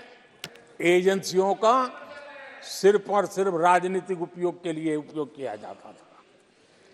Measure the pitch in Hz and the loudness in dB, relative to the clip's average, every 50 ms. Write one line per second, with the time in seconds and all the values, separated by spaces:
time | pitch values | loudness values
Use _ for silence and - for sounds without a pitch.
0 | - - - - _ _ _ _ - - - - - _ - - 156 170 175 180 | -20 -20 -20 -20 _ _ _ _ -18 -18 -18 -20 -20 _ -8 -2 2 2 4 4
1 | 180 190 196 196 - - 165 185 190 196 196 196 220 220 247 262 254 254 - - | 4 2 2 0 -2 -2 0 2 2 2 0 2 4 4 4 4 2 -2 -6 -14
2 | - - - - - - - - - - - - - - - - - 196 208 196 | -18 -18 -18 -18 -18 -18 -20 -18 -20 -20 -20 -18 -16 -14 -4 2 4 4 4 4
3 | 196 - 196 202 185 - - 185 190 196 175 160 165 175 180 180 175 185 190 185 | 2 0 0 0 0 0 -2 -2 -2 0 0 2 4 4 4 4 2 0 -4 -4
4 | 165 - 185 165 175 160 - 175 175 175 170 175 - 175 160 156 160 160 151 151 | -4 -4 -6 -6 -6 -8 -6 -4 -2 -2 -2 -4 -6 -6 -6 -4 -2 -2 -2 -2
5 | 143 139 139 156 147 123 - 135 135 120 104 104 107 92 98 - - 107 104 - | -4 -8 -8 -8 -8 -8 -8 -10 -8 -8 -8 -10 -12 -16 -16 -16 -18 -20 -20 -20
6 | - _ _ - _ _ _ _ _ _ _ _ _ _ _ _ _ _ | -20 _ _ -20 _ _ _ _ _ _ _ _ _ _ _ _ _ _